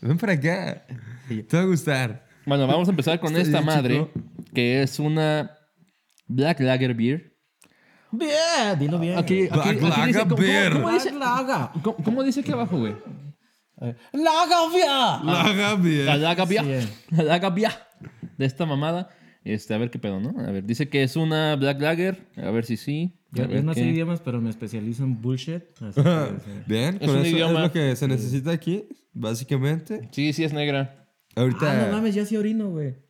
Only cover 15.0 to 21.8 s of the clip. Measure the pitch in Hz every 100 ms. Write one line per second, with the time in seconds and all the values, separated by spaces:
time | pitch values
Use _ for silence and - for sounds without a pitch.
15 | 233 147 156 175 190 202 202 208 175 151
16 | 139 143 156 175 180 190 147 131 113 107
17 | - 165 156 170 190 180 214 - - _
18 | - - - - 135 131 165 139 151 170
19 | 185 _ - _ - 104 - 107 117 -
20 | 110 95 113 240 - 98 98 117 143 139
21 | 131 156 160 156 156 147 135 139